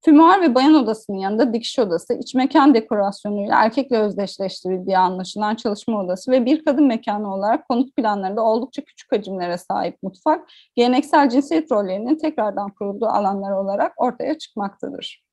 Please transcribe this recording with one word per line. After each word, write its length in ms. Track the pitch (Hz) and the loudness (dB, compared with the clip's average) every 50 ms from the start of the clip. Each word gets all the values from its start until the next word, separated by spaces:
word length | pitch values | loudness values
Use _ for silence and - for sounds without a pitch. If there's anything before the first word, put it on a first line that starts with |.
| - | 6
Fümuar 360 | 330 294 294 330 330 381 403 | 6 8 8 8 8 6 6
ve 140 | 349 302 226 | 4 2 2
bayan 180 | 254 262 302 311 | 4 6 6 6
odasının 440 | 302 240 214 214 214 - - 202 | 6 4 0 -4 -6 -8 -8 -8
yanında 360 | 190 190 196 208 220 285 240 220 | -6 -4 -2 0 0 0 0 0
dikiş 260 | 226 233 - - - | -4 -6 -4 -2 -2
odası, 340 | 226 185 165 175 - _ 240 | 0 0 -2 -4 -4 _ -6
iç 220 | - 240 - - | -6 -6 -4 -2
mekan 380 | 262 254 269 - 311 277 294 262 | -2 -2 2 2 4 6 6 4
dekorasyonuyla 880 | 226 220 - 233 208 196 202 196 - _ 208 208 208 202 208 - - 220 | 4 0 -2 -2 -2 -2 -2 -4 -8 _ -6 -6 -6 -4 0 2 2 2
erkekle 340 | 226 226 285 254 262 247 | 2 0 -2 -2 0 0
özdeşleştirildiği 1000 | 220 214 208 185 196 202 185 - - 196 185 - - - 185 185 185 185 190 190 | 0 0 0 -2 -4 -6 -8 -6 -8 -8 -8 -8 -8 -6 -6 -6 -4 -2 0 2
anlaşılan 580 | 185 185 180 185 185 190 180 - 208 214 208 226 | 2 2 2 0 -4 -8 -8 -6 -4 -4 -4 -4
çalışma 480 | 226 - 226 202 202 - - 226 208 190 | -4 -4 -6 -6 -4 -4 -4 -4 -4 -2
odası 280 | 180 180 190 - 254 | -4 -6 -6 0 0
ve 140 | 254 262 233 | 2 2 4
bir 200 | 247 311 311 - | 2 0 0 0
kadın 200 | 311 277 277 294 | 0 2 4 4
mekanı 500 | 269 226 220 - 233 208 208 214 202 196 | 2 2 0 -4 -4 -4 -4 -4 -6 -6
olarak 340 | 196 196 208 233 311 - _ | -4 -2 -2 -2 -2 -2 _
konut 260 | 247 240 269 262 _ | -2 -2 -2 -2 _
planlarında 460 | - 226 214 208 202 190 185 202 226 | -2 -2 -2 -2 -2 -4 -4 -2 0
oldukça 420 | 226 226 220 240 233 269 - - - | 0 2 2 0 -2 -6 -10 -14 -14
küçük 280 | _ _ - - _ | _ _ -20 -6 _
hacimlere 460 | - 214 208 190 196 185 175 175 175 | -4 -4 -4 -6 -8 -6 -4 -6 -6
sahip 460 | 180 - _ 196 208 185 175 - _ - | -8 -6 _ -4 -4 -4 -6 -8 _ -12
mutfak, 460 | 190 190 _ _ 311 311 370 - _ - - _ _ _ | -12 -12 _ _ -2 -2 -2 -4 _ -20 -20 _ _ _
geleneksel 540 | 240 240 247 254 254 - - - 311 285 262 | 0 2 2 2 0 0 2 2 4 4 4
cinsiyet 420 | 233 269 269 - 339 320 311 - | 2 0 0 0 -2 -2 -2 0
rollerinin 440 | 254 208 202 185 185 202 220 247 311 | -2 -2 -2 -4 -6 -6 -2 -4 -4
tekrardan 520 | 311 - 311 311 247 214 208 196 196 202 202 | -2 -2 -6 -2 -2 -4 -4 -4 -6 -8 -8
kurulduğu 380 | _ _ 208 202 196 202 226 | _ _ -8 -8 -6 -4 -4
alanlar 440 | 214 - 208 208 196 196 196 196 196 | -2 -2 0 0 -2 -2 -4 -4 -4
olarak 420 | 196 190 196 196 196 208 - 370 - | -4 -4 -4 -4 -2 -2 -4 -4 -2
ortaya 400 | - - 254 240 _ - - 311 | -2 -2 -2 -2 _ -6 -6 -6
çıkmaktadır. 840 | 311 - - _ 220 202 196 202 _ - - - - - - - _ _ _ | -6 -10 -14 _ -8 -8 -8 -10 _ -14 -12 -12 -12 -14 -14 -16 _ _ _